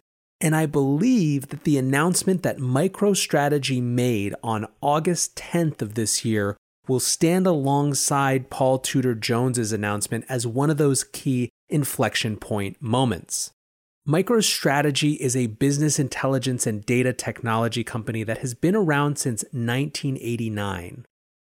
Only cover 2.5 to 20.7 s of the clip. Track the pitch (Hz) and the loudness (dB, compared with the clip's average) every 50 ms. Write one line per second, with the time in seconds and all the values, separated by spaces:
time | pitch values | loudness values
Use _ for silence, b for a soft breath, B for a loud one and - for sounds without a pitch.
2.5 | 107 - 135 123 127 135 165 190 190 - 208 208 196 190 - - - 147 143 143 | -2 -2 -2 0 2 2 2 0 0 0 2 2 2 2 0 0 2 2 2 2
3.5 | 147 147 131 131 131 123 123 120 120 123 123 127 120 104 98 101 85 - - 117 | 2 0 0 -2 -2 -2 -2 0 0 2 2 2 2 2 0 -2 -4 -6 -4 -4
4.5 | 113 107 107 - - _ - 143 147 156 156 185 175 160 - - - - - - | -2 -2 -4 -6 -8 _ -2 0 0 2 2 0 0 0 -2 -6 -6 -12 -8 -2
5.5 | - 170 170 156 147 - 123 104 107 117 110 104 - - - 120 110 104 101 101 | 0 0 0 0 0 -4 -6 -4 -2 -2 -2 0 -2 -2 0 0 0 2 0 0
6.5 | 101 - _ _ _ _ _ - 131 123 - - - - 170 160 175 190 185 190 | -2 -6 _ _ _ _ _ -2 -2 0 0 -2 0 2 2 4 4 4 2 2
7.5 | 175 147 135 135 139 143 147 143 139 135 - - 147 139 139 135 135 131 127 - | 2 2 2 2 2 2 2 0 0 0 0 0 2 2 2 2 2 0 -2 -4
8.5 | - - 135 131 131 127 - - - 139 127 127 120 110 104 - 117 117 127 131 | -2 0 2 2 2 2 0 -2 0 0 2 2 0 -2 -2 0 0 2 2 0
9.5 | 123 120 113 101 110 104 104 104 104 104 - - 117 113 - - 135 123 113 120 | 0 0 -2 -2 -2 -2 -2 -2 -2 -2 -4 -4 -6 -6 -6 -6 -4 -4 -4 -2
10.5 | 113 127 139 156 156 143 156 143 135 135 - - - - - 147 131 123 123 113 | 0 0 2 2 2 2 2 2 2 0 -2 -6 -12 -6 -2 -2 0 0 -2 -2
11.5 | - _ _ - - 151 135 - - - 127 107 - - - 117 107 98 - - | -6 _ _ -2 0 0 0 0 0 0 0 0 0 -2 -2 -2 -4 -6 -6 -4
12.5 | 113 104 98 98 - - - 113 113 127 135 123 92 82 - - - - - - | -4 -2 -2 -4 -6 -8 -4 0 2 2 2 2 0 -2 -6 -8 -8 -8 -8 -8
13.5 | - _ _ _ _ _ _ _ _ _ _ 147 143 170 190 - 240 226 202 - | -12 _ _ _ _ _ _ _ _ _ _ 0 0 2 2 4 2 2 2 2
14.5 | - - - 160 139 143 147 151 139 131 151 147 151 - 139 131 117 131 123 113 | 0 0 0 2 2 2 2 2 2 2 0 0 0 0 -2 0 0 0 0 -2
15.5 | 107 - 139 139 143 143 151 151 139 - 143 127 - - - 135 139 127 117 131 | 0 0 0 2 2 2 2 2 2 0 0 -2 -2 -4 -2 0 0 0 0 -2
16.5 | 127 120 - 123 107 104 101 - 123 123 127 127 123 - - - 113 - - 117 | -2 0 -2 -2 -2 -2 -2 0 2 2 2 2 0 -2 -6 -6 -8 -4 -2 0
17.5 | 113 113 117 117 110 120 110 - - 117 104 - 113 113 110 104 113 - - 127 | 0 0 0 0 -2 -4 -4 -4 -6 -6 -6 -6 -6 -4 -4 -4 -6 -6 -6 -8
18.5 | 117 - - 165 196 220 202 156 147 143 143 147 143 - - 139 117 104 - - | -4 -2 0 2 2 2 2 2 2 2 2 2 0 -2 -2 -4 -4 -4 -6 -6
19.5 | - 127 117 117 120 131 143 151 - - - 139 131 - - 117 120 113 117 110 | -6 -4 -2 -2 0 -2 -2 -4 -4 -6 -4 -4 -4 -4 -4 -4 -4 -2 -4 -4
20.5 | 107 104 101 101 | -4 -4 -4 -4